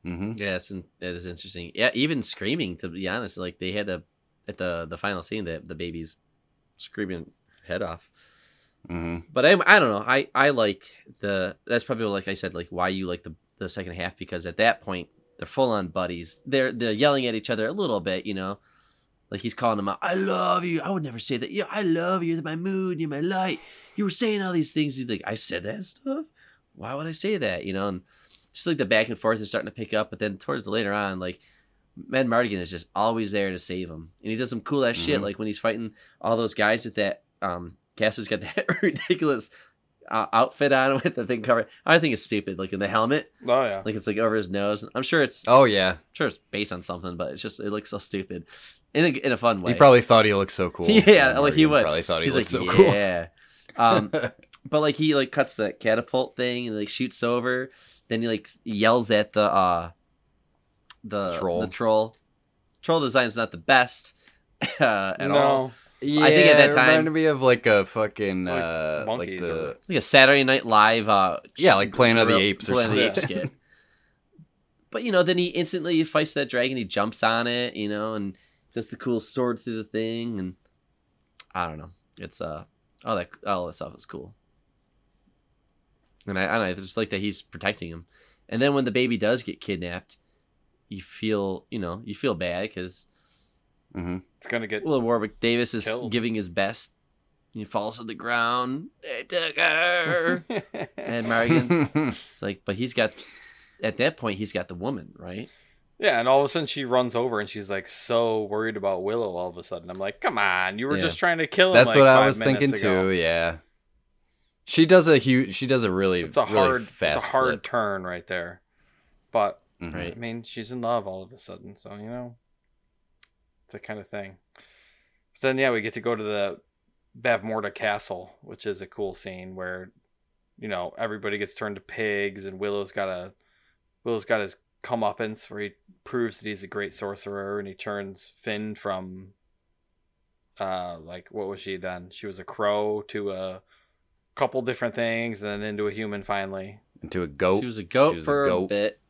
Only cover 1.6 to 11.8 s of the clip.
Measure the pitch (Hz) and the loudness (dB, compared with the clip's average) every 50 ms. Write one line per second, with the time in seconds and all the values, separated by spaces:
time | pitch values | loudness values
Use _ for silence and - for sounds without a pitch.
1.6 | 87 82 _ - 113 127 - 120 139 151 165 131 107 - - - 98 107 139 175 | -12 -10 _ 0 0 0 2 2 0 0 0 -2 -2 -4 -4 -4 -4 -4 -2 -2
2.6 | 139 92 87 - - 90 82 92 95 90 98 120 117 92 - 98 92 90 87 _ | -4 -6 -6 -10 -10 -10 -8 -6 -6 -4 -4 -4 -6 -8 -10 -8 -10 -10 -8 _
3.6 | 95 92 95 104 104 101 90 85 82 _ _ _ _ _ _ _ _ - - - | -8 -6 -4 -4 -4 -4 -6 -8 -8 _ _ _ _ _ _ _ _ -16 -10 -6
4.6 | 92 90 87 85 85 80 85 - - 101 101 90 82 - - 110 98 85 82 76 | -4 -4 -4 -4 -6 -10 -8 -6 -4 -4 -4 -4 -6 -8 -8 -6 -6 -6 -8 -8
5.6 | 64 62 87 78 85 87 82 82 82 80 - _ _ _ _ _ _ _ _ _ | -10 -14 -10 -8 -8 -8 -8 -10 -12 -12 -16 _ _ _ _ _ _ _ _ _
6.6 | _ _ _ _ - - - - 104 92 92 85 80 - _ _ _ _ _ _ | _ _ _ _ -14 -12 -8 -8 -6 -6 -6 -10 -10 -14 _ _ _ _ _ _
7.6 | _ - 90 95 107 85 82 - _ _ _ _ - _ _ _ _ _ _ _ | _ -6 -6 -4 -4 -6 -8 -12 _ _ _ _ -20 _ _ _ _ _ _ _
8.6 | _ _ _ _ _ - 87 87 85 85 85 85 85 _ - 127 127 156 202 180 | _ _ _ _ _ -10 -8 -6 -4 -6 -6 -8 -10 _ -2 4 6 6 6 6
9.6 | - - 202 208 156 117 104 101 107 117 127 139 - - _ 127 139 147 139 123 | 8 6 6 8 6 4 2 0 0 2 0 0 0 0 _ 4 4 4 4 4
10.6 | 110 104 101 - - - - - _ - - _ - 101 98 95 92 92 92 _ | 2 0 0 -4 -10 -20 -20 -20 _ -20 -16 _ -4 -2 -2 -2 -2 -4 -6 _
11.6 | _ - 117 120 | _ -2 -2 -2